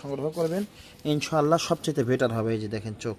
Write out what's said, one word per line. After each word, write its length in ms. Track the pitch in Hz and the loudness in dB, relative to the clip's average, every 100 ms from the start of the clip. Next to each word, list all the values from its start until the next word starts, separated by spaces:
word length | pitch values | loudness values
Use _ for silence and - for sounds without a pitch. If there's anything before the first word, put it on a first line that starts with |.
সংগ্রহ 280 | 143 135 147 | -6 -4 -4
করবেন, 340 | 165 165 180 208 - - - 151 | -2 0 0 -4 -10 -20 -8 -2
ইনশাআল্লাহ 540 | 147 - 160 147 165 - | 0 2 2 4 4 2
সবচেয়ে 340 | 170 - 147 | -2 0 0
বেটার 280 | 120 127 127 113 | 2 2 2 2
হবে। 160 | 110 | 0
এই 60 | 113 | -2
যে 80 | 107 | -2
দেখেন 260 | 107 104 107 | -6 -8 -6
চোখ, 180 | 120 | -8